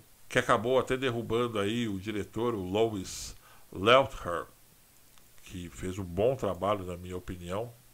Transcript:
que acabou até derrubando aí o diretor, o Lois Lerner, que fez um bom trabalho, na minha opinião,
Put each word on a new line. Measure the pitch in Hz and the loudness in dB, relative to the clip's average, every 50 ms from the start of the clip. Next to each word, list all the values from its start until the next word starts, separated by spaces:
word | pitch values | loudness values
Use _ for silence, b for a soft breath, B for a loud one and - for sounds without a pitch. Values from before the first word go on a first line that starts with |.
| - - - - - - | -14 -18 -20 -20 -14 -2
que | - 123 | 0 0
acabou | 120 - 127 113 104 123 131 127 | 4 4 4 4 4 4 4 4
até | 113 - 131 | 4 2 0
derrubando | 127 135 131 117 120 110 104 110 117 123 117 107 104 | 0 0 0 0 -2 -2 0 0 2 2 0 0 0
aí | 98 101 113 120 120 | 0 0 0 0 -2
o | 107 98 95 | -2 -2 -4
diretor, | 95 107 107 104 90 - - 107 113 120 113 | -4 -4 -4 -4 -6 -4 -4 -2 -2 0 0
o | 101 | -2
Lois | 92 90 95 104 113 113 107 95 87 - - - - - - B B B B B B - | -2 0 2 2 2 2 2 -2 -6 -8 -10 -10 -10 -12 -14 B B B B B B -14
Lerner, | - 87 95 110 123 135 131 - - - - 87 87 78 64 - - - - - - - - - - - - - - - - - - - | -6 2 6 8 8 8 8 4 -2 -8 -6 -6 -4 -4 -6 -8 -14 -20 -20 -20 -20 -20 -20 -20 -20 -20 -20 -20 -20 -20 -20 -20 -20 -20
que | - - 110 90 87 85 | -18 -14 -12 -12 -12 -12
fez | - - - 92 92 101 | -10 -8 -8 -6 -6 -6
um | 98 | -8
bom | 87 85 92 104 127 139 | -4 0 2 2 2 2
trabalho, | 117 117 98 87 87 95 98 107 98 92 | 2 0 -2 -2 0 2 2 2 0 -2
na | 90 87 | -6 -8
minha | 87 90 90 92 | -8 -8 -8 -10
opinião, | 90 - - 95 87 87 87 92 104 117 120 117 - - - | -8 -8 -8 -10 -10 -8 -6 -6 -6 -6 -8 -12 -16 -20 -20